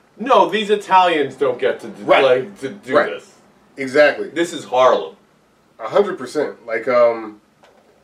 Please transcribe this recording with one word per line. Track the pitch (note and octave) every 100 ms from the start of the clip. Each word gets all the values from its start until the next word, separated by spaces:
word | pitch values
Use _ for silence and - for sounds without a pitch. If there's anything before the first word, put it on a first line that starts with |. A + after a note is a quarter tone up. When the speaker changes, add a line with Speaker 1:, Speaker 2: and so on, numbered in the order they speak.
| _ -
Speaker 1:
no, | B3+ A#3 E3+
these | G#3 G3+
Italians | G3+ - F#3 F3+ D#3 C3 -
don't | C3+ -
get | B2 -
to | A2+
d-, | G2
Speaker 2:
Right. | G#2+ C3+
Speaker 1:
like, | C3+ B2+ G#2+ -
to | C3+
do | G2+ A#2+ D3
Speaker 2:
Right. | -
Speaker 1:
this. | - - _ _ _ _ -
Speaker 2:
Exactly. | C3 C#3 D3 - G2+
Speaker 1:
This | D3+ E3+
is | C#3+ A2
Harlem. | B2 B2+ - - - _ _ _ _ _ -
Speaker 2:
A | A2+
hundred | E3+ G3+ D3+
percent. | B2 D3+ A#2+ G2+ A#2
Like, | A2+ B2+
um, | B2 A#2+ A2+ G#2+ G#2 _ _ _ _ _ _